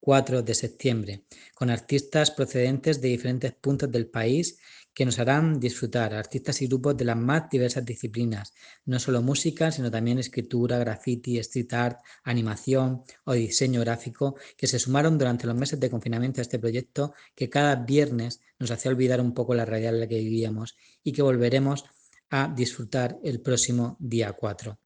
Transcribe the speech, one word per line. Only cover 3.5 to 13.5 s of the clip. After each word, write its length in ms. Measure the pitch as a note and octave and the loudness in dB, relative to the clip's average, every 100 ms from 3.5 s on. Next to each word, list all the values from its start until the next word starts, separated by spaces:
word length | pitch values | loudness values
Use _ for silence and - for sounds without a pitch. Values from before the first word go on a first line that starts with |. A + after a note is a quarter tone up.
puntos 380 | - - C#3 C#3 | -4 -2 0 0
del 160 | A#2+ A#2 | 0 -2
país 520 | A2+ A2+ C#3 E3+ - - - - | -2 2 2 0 -6 -20 -20 -20
que 100 | - | -2
nos 140 | C3 A#2+ | 0 2
harán 400 | A#2+ C#3+ D#3+ D3+ | 2 4 4 2
disfrutar, 560 | A#2+ A#2 A#2+ B2 A2+ | 0 -2 -4 0 -2
artistas 480 | G#2+ G#2+ C3+ - C3 | -2 -6 -6 -4 -4
y 60 | C3 | 0
grupos 280 | C3 C3 C3 | 0 2 0
de 80 | |
las 120 | A#2+ A#2 | 0 0
más 340 | A#2+ D3+ D#3+ | 2 2 2
diversas 340 | C#3 B2 C3 | 0 0 0
disciplinas, 720 | A#2+ A#2 A#2 A2 A#2+ G#2+ G2+ _ - - | -6 -6 -6 -2 -2 -2 -8 _ -20 -14
no 160 | - B2+ | -4 -2
solo 220 | - B2 | 2 2
música, 500 | B2 C#3 E3 D#3 D#3+ | 2 0 -2 0 0
sino 180 | D3+ B2 | 0 -2
también 300 | A2 A#2 B2 | 0 0 0
escritura, 580 | B2 - A#2+ A#2+ A#2+ B2 | -2 -6 -4 0 0 2
graffiti, 600 | A#2 G#2+ - B2 B2 A#2+ | 0 -2 -2 -4 -2 -4
street 340 | A2 C3 A#2+ | -2 -4 -2
art, 260 | A#2+ A#2+ A#2 - - | 0 0 -2 -16 -14
animación 800 | - A#2+ A2 G#2+ - C3 C3 B2+ - - | -2 0 0 -4 0 2 2 -2 -8 -16
o 80 | - | -2
diseño 480 | B2 A2+ | 0 0